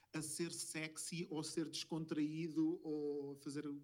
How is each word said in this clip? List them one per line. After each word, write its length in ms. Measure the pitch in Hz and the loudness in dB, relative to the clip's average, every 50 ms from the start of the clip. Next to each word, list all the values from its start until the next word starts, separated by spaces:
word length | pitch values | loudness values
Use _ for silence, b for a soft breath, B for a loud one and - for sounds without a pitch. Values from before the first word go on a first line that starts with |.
| B B - | B B -4
a 100 | 156 151 | -2 -2
ser 300 | 151 - - 170 165 - | -2 0 0 0 0 0
sexy 760 | - - - - 160 156 156 156 - - - 180 165 170 - | -4 -4 -4 -2 -2 -2 -2 -4 -6 -6 -4 -2 -2 -2 0
ou 120 | 156 156 156 | 0 -2 -2
ser 260 | - - 175 156 147 | 0 0 0 0 0
descontraído 1120 | - - - - 170 160 160 - 156 151 147 151 156 160 165 165 147 160 160 160 175 175 - | 0 -4 -2 0 0 -2 0 0 2 2 2 2 2 0 -2 2 4 6 6 6 4 2 0
ou 500 | 160 151 151 147 147 143 147 139 143 143 | -2 0 0 2 2 0 0 -2 -4 -6
fazer 280 | 139 - 151 139 151 147 147 143 143 | -6 -6 -4 -4 -2 -2 -2 -4 -6